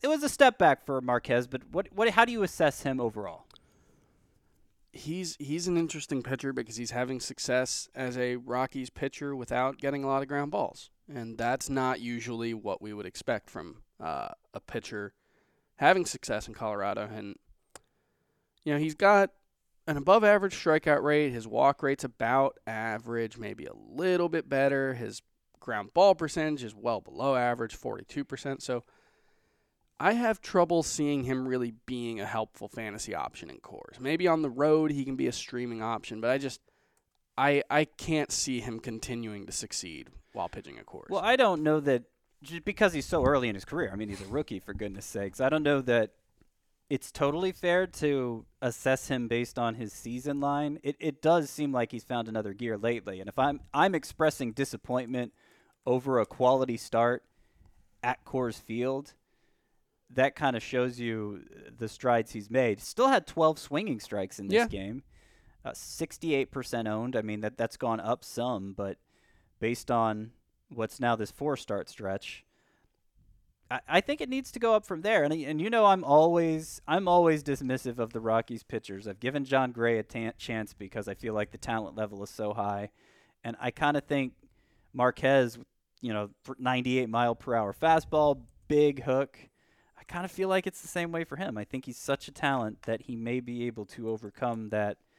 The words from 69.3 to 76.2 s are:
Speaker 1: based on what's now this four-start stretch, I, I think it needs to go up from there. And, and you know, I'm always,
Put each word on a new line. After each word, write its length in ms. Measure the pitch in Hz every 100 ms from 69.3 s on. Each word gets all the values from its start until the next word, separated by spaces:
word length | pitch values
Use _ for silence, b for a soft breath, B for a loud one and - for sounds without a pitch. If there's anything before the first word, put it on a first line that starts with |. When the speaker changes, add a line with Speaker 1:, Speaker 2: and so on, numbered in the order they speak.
| _ _ _
Speaker 1:
based 320 | 110 120 -
on 400 | 120 113 107 110 _ _ _ _
what's 280 | 117 110 -
now 160 | 123 113
this 160 | 104
four-start 560 | - 147 - - 101 76
stretch, 560 | - 98 95 - - _ _ _ _ _ _ _ _ _ _ _ _ _
I, 120 | 127 -
I 120 | 170
think 200 | - 294
it 80 | 269
needs 240 | 262 254
to 80 | 240
go 140 | 226
up 100 | 214
from 180 | - 170
there. 220 | 196 214
And, 80 | 147
and 280 | 160 143 156
you 100 | 196
know, 160 | 233 208
I'm 180 | 190
always, 760 | 151 147